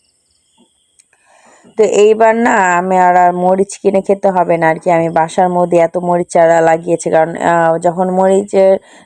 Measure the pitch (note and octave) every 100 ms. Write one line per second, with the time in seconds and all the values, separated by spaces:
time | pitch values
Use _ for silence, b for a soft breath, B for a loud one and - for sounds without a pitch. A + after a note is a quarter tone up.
0 | _ _ _ _ _ _ _ _ _ _
1 | _ b b b b b b - G3+ G3
2 | G#3+ G#3+ A3+ A3+ A#3+ A#3 F#3 F3 F#3 F#3
3 | F3+ F3+ F3+ F3+ F3+ F#3+ G3 - G3 G3
4 | F#3 G3 G3 F3+ E3+ E3+ D#3+ E3 F#3 E3
5 | E3 E3 E3 - F3+ F3+ F3+ F3 E3 F3+
6 | F3 F3 F3 F3 E3 E3 E3 E3 E3+ E3
7 | F3 E3 D#3+ E3 E3+ E3+ E3 E3 F3 E3+
8 | F#3 F#3 F#3+ F#3+ G3+ G3 F#3+ F#3+ B B